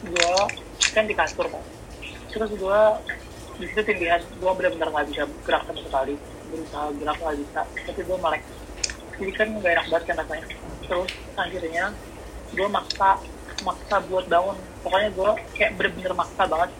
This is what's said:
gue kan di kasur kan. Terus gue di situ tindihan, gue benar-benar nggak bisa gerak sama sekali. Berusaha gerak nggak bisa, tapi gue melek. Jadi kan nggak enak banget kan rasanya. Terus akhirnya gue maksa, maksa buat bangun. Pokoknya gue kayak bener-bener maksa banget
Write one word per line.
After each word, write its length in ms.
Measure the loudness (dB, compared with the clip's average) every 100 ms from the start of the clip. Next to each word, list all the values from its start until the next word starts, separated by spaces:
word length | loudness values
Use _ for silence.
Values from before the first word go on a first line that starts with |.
gue 300 | -2 2 4 4 2 -2 -12 0 2
kan 120 | 4 2
di 100 | 2
kasur 300 | 0 2 -2
kan. 160 | -2 -10 -14 -14 -12 -12 -12 -8
Terus 220 | -4 -2
gue 280 | -2 4 8 8 6 -2 -8 -10 -14 -14
di 120 | -8 -2
situ 160 | 0
tindihan, 380 | 2 2 4 2
gue 300 | 2 -2 0
benar-benar 380 | 4 2 2 0
nggak 160 | 0 0
bisa 140 | -2 -4 -4
gerak 220 | 0 0 0
sama 140 | -8
sekali. 340 | -2 0 0 -4 -8 -14 -10
Berusaha 360 | -8 -8 -4 -4
gerak 260 | -2 -2 -2
nggak 200 | -2 -2
bisa, 220 | -4 -4 -4 -6
tapi 200 | -6 -6
gue 140 | -2 0
melek. 240 | 2 0 -4 -14 -14 -8 -6 -6 -12 -6
Jadi 160 | -6
kan 140 | 2 0
nggak 180 | 2 2
enak 140 | 2 4
banget 140 | 0 2
kan 100 | -2
rasanya. 280 | -2 -6 -8 -12 -12 -12
Terus 260 | -2 -2 -2 -6 -10
akhirnya 500 | -4 -2 -2 -2 0 -2 -4 -12 -14 -12 -12 -8
gue 160 | 0 2
maksa, 400 | 2 -2 4 6 6 2 -12 -10 -6
maksa 340 | -4 -4 0 0
buat 220 | 2 0 4
bangun. 300 | 4 4 -2 -10 -8
Pokoknya 280 | 0 2 2
gue 180 | 4 2 2 0 2
kayak 160 | 2
bener-bener 400 | 2 0 0 -2
maksa 300 | 0 -2 2 2
banget 240 | 4 2